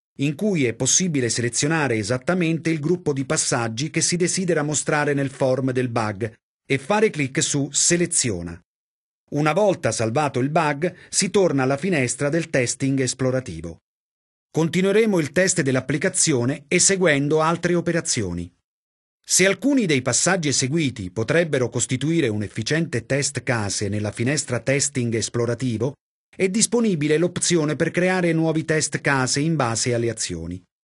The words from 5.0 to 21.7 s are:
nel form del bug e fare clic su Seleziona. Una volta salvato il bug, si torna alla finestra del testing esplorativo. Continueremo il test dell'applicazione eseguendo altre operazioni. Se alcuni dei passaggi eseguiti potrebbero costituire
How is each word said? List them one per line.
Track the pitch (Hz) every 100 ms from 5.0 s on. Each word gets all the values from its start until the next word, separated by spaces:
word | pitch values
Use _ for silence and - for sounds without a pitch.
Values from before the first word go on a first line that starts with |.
| 147
nel | 139 135
form | - 135 131 131
del | 123 127
bug | 117 107 98 110 - _ _ -
e | 135
fare | - 208 220
clic | 147 135 147
su | 151 147 139
Seleziona. | - - 175 170 - 127 90 85 87 _ _ _ _ _ _ _
Una | 147 151
volta | 156 208 175 120
salvato | 110 110 127 160 123
il | 135
bug, | 165 156 143 175 175 -
si | - 190
torna | 202 180 139
alla | 131 139
finestra | 190 165 123 - 143
del | 165 165
testing | 139 120 - 135 135
esplorativo. | 127 - 131 131 127 80 85 80 _ _ _ _ _ _ _
Continueremo | - 160 175 190 202 226 185
il | 139
test | 180 185 -
dell'applicazione | 139 131 127 151 190 185 - 131 120 143 -
eseguendo | 180 - 190 180 143 143 156
altre | 156 170 175 175
operazioni. | 170 165 160 - 95 87 87 _ _ _ _ _ _ _ -
Se | - 190
alcuni | 196 262 277 190
dei | 139
passaggi | 123 117 - 190 147
eseguiti | 127 127 165 143 - 92
potrebbero | - 110 165 175 139
costituire | 120